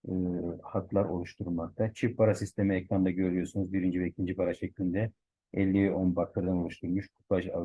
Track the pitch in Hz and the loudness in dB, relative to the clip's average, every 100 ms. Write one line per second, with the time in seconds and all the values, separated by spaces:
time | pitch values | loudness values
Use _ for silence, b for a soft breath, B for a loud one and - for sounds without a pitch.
0 | - 92 90 87 85 82 - 98 92 98 | -6 -2 -2 -2 -4 -8 -6 -6 0 0
1 | 90 87 87 - 87 85 82 - 110 - | 0 -2 -6 -8 -4 -4 -4 -2 -4 0
2 | 120 120 110 98 104 - 98 92 92 98 | -2 4 2 2 -4 -2 0 0 0 2
3 | 92 90 95 90 87 101 90 95 90 90 | 2 2 0 0 -2 -4 -2 0 0 0
4 | 87 - 90 92 87 87 90 - 90 95 | -2 -2 -4 0 -2 -2 -6 -4 -2 0
5 | 113 - _ _ _ - 95 98 98 - | -2 -4 _ _ _ 0 4 4 4 4
6 | 92 87 85 104 92 90 85 - 85 95 | 2 2 0 0 0 0 -2 -4 -2 -2
7 | - _ _ 95 95 87 | -4 _ _ -2 0 -4